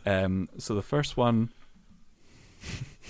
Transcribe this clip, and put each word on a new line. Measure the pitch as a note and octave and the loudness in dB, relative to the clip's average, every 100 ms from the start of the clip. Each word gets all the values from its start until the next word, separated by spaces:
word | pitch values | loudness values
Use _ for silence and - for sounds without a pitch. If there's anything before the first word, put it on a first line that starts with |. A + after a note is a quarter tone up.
| - | 0
Um, | F#2+ F#2+ F#2+ F2+ - | 2 2 0 -2 -6
so | - | -4
the | G#2 | -4
first | - D3 C#3+ - | 0 0 0 2
one. | A#2+ A2+ A2+ - - - - - - - - - - - | 4 4 0 -4 -20 -20 -20 -20 -20 -20 -20 -20 -20 -18
<laughs> | - - - - | -12 -10 -12 -16